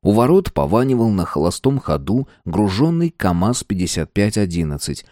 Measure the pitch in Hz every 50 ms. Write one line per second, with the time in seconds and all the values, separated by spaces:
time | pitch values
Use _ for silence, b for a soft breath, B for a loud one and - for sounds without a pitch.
0 | - - 104 110 120 127 165 190 190 - - - 71 71 90 113 127 135 131 120
1 | 113 113 104 95 87 - - 69 73 87 87 - _ 131 139 139 - - 78 73
2 | 69 69 101 127 139 b b b b - 82 90 104 101 92 98 139 160 170 165
3 | 170 170 - _ - 98 87 87 90 104 123 - - _ 104 92 90 85 - -
4 | 80 - _ 101 101 104 104 110 104 92 85 85 82 78 73 73 - - 71 -
5 | - b